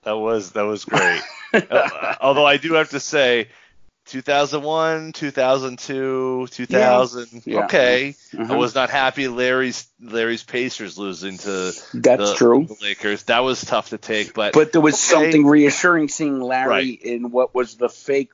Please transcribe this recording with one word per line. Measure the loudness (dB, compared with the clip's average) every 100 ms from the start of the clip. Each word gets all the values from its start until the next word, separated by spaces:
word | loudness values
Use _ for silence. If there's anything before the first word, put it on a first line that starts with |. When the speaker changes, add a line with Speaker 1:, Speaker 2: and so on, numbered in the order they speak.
Speaker 1:
That | -4 -4
was, | 0 -2 -2
that | -4 -2
was | -4 -2
great. | 0 0 -2 -8
Speaker 2:
<laughs> | -18 0
Speaker 1:
Uh, | 0 2 0 0 -4 -8 -2
although | 2 4 4
I | 4
do | 2
have | 0 0
to | -4
say, | -2 0 2 2 -2 _ _ _ -20 _ _
two | -10
thousand | -2 0 0 -2
one, | -4 -2 0 -2 -8
two | -10 -8
thousand | -2 2 2 -2 -10
two, | -8 -6 -4 -4 -4 -6 -8
two | -10 -2
thousand. | 2 4 4 2 -4 -16 -16 -6
Speaker 2:
Yeah. | -4
Yeah. | 0
Speaker 1:
Okay. | 2 4 2 -2 -10 _
Speaker 2:
Mm-hmm. | -10 -4
Speaker 1:
I | -2
was | 0 0
not | -2
happy | 0 -2 -2 -6
Larry's, | -2 0 0 -2 -6 -14 _
Larry's | -8 -4 -2 -4
Pacers | -6 -6 -4 -6 -14 -8
losing | -8 -8 -12 -10
to | -8 -6 -6 -8 -12
Speaker 2:
That's | 0 4 4 2
Speaker 1:
the, | 4
Speaker 2:
true. | 6 6 2
Speaker 1:
the | -6
Lakers. | -8 -4 -4 -4
That | 0 0 2
was | -4
tough | -2 -4 -4
to | -14
take, | -6 -4 -4
but | -4 2
Speaker 2:
But | 2 4
there | 4
was | 2 2
Speaker 1:
okay. | 2 4
Speaker 2:
something | 4 4 6
reassuring | 6 4 4 2 2 0
seeing | -4 -4 -4
Larry | -4 -2 0
Speaker 1:
Right. | 0 -2 -6
Speaker 2:
in | -8 -6 -4
what | 0 0 0
was | -4 -4
the | -6
fake | -6 -4 -4 -4